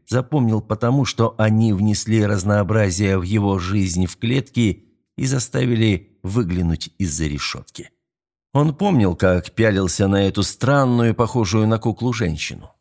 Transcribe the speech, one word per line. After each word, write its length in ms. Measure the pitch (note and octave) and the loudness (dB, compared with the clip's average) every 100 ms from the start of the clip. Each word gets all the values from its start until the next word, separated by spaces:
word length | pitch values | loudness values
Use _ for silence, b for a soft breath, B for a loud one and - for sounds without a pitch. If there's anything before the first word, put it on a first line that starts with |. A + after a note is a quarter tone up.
| - | -6
запомнил 540 | A#2+ B2+ D3+ A2+ G#2+ | -4 -2 -2 0 -2
потому, 440 | - G#2+ A#2+ C#3 B2 | -4 -4 0 0 0
что 300 | - A2+ - | 0 -2 2
они 360 | G#2+ A2 A2+ | 2 4 2
внесли 520 | G2 G#2+ G2+ G#2+ A2 G#2 | 2 0 0 0 0 0
разнообразие 920 | G2+ G2+ G#2 F2+ A2 G2 F2 G2+ F#2+ | 0 0 0 2 0 0 0 0 0
в 20 | |
его 380 | F2 G#2+ G2+ F#2+ | 0 0 2 0
жизнь 480 | F2+ G2+ F#2 F2 F2+ | -2 -2 0 0 -2
в 100 | - | -2
клетке 680 | A#2 C3+ - A#2+ A2 E2+ _ _ _ - | -4 -2 -2 0 0 0 _ _ _ -8
и 100 | C3 | -4
заставили 920 | C3+ - C3+ B2+ A2+ A2 F2+ - _ | -4 -4 -2 0 2 2 0 -4 _
выглянуть 680 | F#2 A2+ F2+ F2+ E2+ D#2+ - - | -4 -2 0 0 0 -2 -4 -6
из-за 300 | F#2 D2 D#2 | -4 -2 -4
решетки. 640 | C#2+ - C2 - - - _ _ _ _ _ _ | -4 -8 -10 -14 -20 -20 _ _ _ _ _ _
Он 220 | C#3 D#3 | 0 0
помнил, 420 | D3 G3+ D#3 F#2+ E2 | 0 2 4 2 2
как 360 | F#2+ F2+ - | 2 2 -2
пялился 560 | - A2+ G2 F#2 - G2 | 0 0 2 0 0 2
на 160 | G2+ | 2
эту 180 | G2 G2+ | 2 0
странную, 720 | F#2+ - A#2+ C#3+ C3 A#2+ A#2 | -4 -2 0 2 2 2 2
похожую 540 | A2 A2+ B2+ G2 A2 A2 | 2 0 0 0 2 2
на 100 | A2+ | 0
куклу 360 | A#2 G2 B2 | -2 -2 -4
женщину. 580 | A2+ F2+ D#2 - - - _ | -2 -4 -4 -8 -12 -18 _